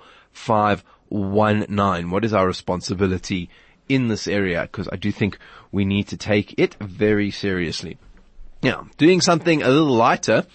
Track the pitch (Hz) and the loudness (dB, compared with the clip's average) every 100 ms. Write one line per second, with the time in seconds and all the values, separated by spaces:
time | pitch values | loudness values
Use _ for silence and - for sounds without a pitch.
0 | - - _ - - 107 104 95 - _ | -6 -20 _ -12 -2 2 2 0 -4 _
1 | - 104 98 101 107 107 - 101 98 87 | -8 -6 -2 2 2 2 0 0 0 0
2 | 87 98 110 104 92 - - 90 - 92 | -2 -2 0 2 0 -2 -4 -6 -4 -2
3 | 95 92 - 95 87 - _ _ - 135 | -2 -2 -4 -6 -8 -16 _ _ -2 -2
4 | 117 104 - 101 95 85 - - 87 95 | 0 -2 -4 -2 -2 -2 -4 -8 -10 -6
5 | 101 - 101 - - - - 98 98 101 | -4 -2 -2 -4 -18 -20 -8 -4 0 -2
6 | 101 90 - 104 - - - - 101 90 | -2 -6 -2 0 0 -2 -2 -4 -12 -2
7 | 107 104 101 - 101 92 80 - 80 - | 2 2 0 -4 -4 -2 -4 -6 -10 -14
8 | - - - - - - 131 92 - - | -20 -20 -20 -20 -18 -4 -4 -4 -8 2
9 | 156 180 175 170 170 151 113 143 151 117 | 4 4 4 2 2 2 4 4 4 4
10 | 123 - - 117 - | 4 2 2 0 0